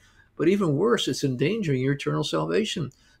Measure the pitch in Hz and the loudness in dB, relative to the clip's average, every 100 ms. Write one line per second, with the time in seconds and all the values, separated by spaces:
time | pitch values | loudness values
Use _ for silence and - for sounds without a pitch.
0 | _ _ _ - 156 202 170 139 226 220 | _ _ _ 0 2 4 2 2 2 2
1 | 156 131 139 123 143 226 165 131 135 139 | 0 -2 -2 0 0 0 0 0 0 -2
2 | 147 151 151 160 160 180 214 185 127 _ | -2 -2 -2 -2 0 0 -2 -4 -6 _
3 | _ _ | _ _